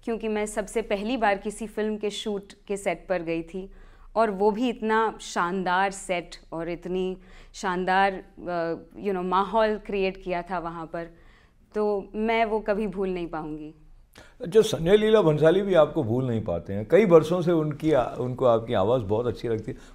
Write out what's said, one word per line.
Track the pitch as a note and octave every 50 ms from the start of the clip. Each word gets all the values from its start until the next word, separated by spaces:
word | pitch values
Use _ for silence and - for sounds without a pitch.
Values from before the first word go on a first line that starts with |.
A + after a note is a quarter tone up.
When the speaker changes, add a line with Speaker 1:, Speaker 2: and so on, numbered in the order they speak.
| _
Speaker 1:
क्योंकि | - A3+ G#3+ G#3+ A3
मैं | G#3+ G#3 G#3
सबसे | G#3 G#3+ A3+ G#3 G3 - A#3 A3
पहली | - G#3+ G3 G3+ G#3+ B3+
बार | B3+ A3 G#3 G3+ G3
किसी | G3+ A3 G3+ - A3+
फिल्म | G#3 G#3+ - G#3 G#3+ G#3+
के | G#3 G#3+ G#3
शूट | G3+ - - A3+ G#3 G3 G3+ - - _ _
के | - G3+
सेट | G3 G3 G3+ F3 E3 - -
पर | F#3+ F3+ E3+
गई | E3 E3 E3 E3
थी | E3 - F#3+ F#3+ F#3+ - - - - - - - - -
और | G#3 A3+ A3
वो | G3+ F#3 G3+ G#3+
भी | G#3 G#3 B3+ B3
इतना | A3 - G#3+ A3 A3 A3 A3+ G#3+ G#3+ -
शानदार | - - - A3+ F3+ F3 F3+ G3 F#3 F#3 F3+ F#3 G3 G3
सेट | F#3 F#3+ - - F#3 F3 E3+ E3+ - - - - -
और | D#3+ E3 E3
इतनी | F3 E3 - F#3 F3+ F#3 F#3 F#3 F#3 F#3 - - - - - - -
शानदार, | - - G3 F3+ F3+ F#3 F3+ F#3 F#3+ G3 G3 F#3+
अ, | F#3 G3+ - - - - E3+ F3 E3+ E3 E3 E3 D#3 - - - -
you | - G#3 G3
know, | F#3 F3+
माहौल | F#3 F3+ F#3+ G3 F#3+ G3+ A3+ A3 G#3+ G#3+ G#3 G#3
क्रिएट | - F#3+ G3+ F#3+ F#3+ F#3 F#3+ -
किया | F3+ F3+ F3 F3
था | F3 G3 F3
वहाँ | D#3+ E3+ D#3+ E3+ E3
पर, | D#3 - E3+ E3+ E3+ E3 - - - - _ _ _ _ _ _ _ _
तो | G#3+ G#3+ G#3 G#3 G3 G3 G3 -
मैं | G#3 G#3+ A3+ A3+ A3+ A#3
वो | G#3+ G#3+ A3
कभी | G#3 - G#3 G3 A3
भूल | G#3 F3+ G3 G3 F#3+
नहीं | F#3 F3 E3+
पाऊँगी। | D#3+ E3+ D#3 D#3+ D#3 D3+ D3+ D3+ D3+ D#3+ _ - - - - - _ _ - - - - _ - F3
Speaker 2:
जो | D#3+ A3 G#3+
संजय | A3 - - E3 E3 G3+
लीला | G#3+ G#3+ A3 A3 G#3+ F#3+
भंसाली | D#3+ D3+ D3 D3 D#3+ E3+ F#3+ G3+
भी | G3 F#3
आपको | E3 D3+ D3 D3+ D#3+ D3
भूल | G#2+ A2+ B2+ C3+
नहीं | B2+ A#2 A2+ -
पाते | - E2+ E2 D#2+ - G2
हैं, | G2+ A2 A2
कई | D#3+ F3+ G#3
वर्षों | F3+ E3+ D#3+ D3+ - F3 F#3 E3+
से | F3+ F3
उनकी | D#3+ D#3 D3+ D3 D3 D3+ D#3+ D3+
आ-, | C3 A#2 G#2+ -
उनको | - B2+ B2+ B2+ B2 C3
आपकी | B2 A#2 A2+ G#2+ A2+ A#2+
आवाज़ | G2+ F#2 G#2 B2 C3 A2
बहुत | F#2 G#2 A2 B2
अच्छी | B2 G#2 - - B2
लगती | A2+ G#2+ - - B2
है। | - - -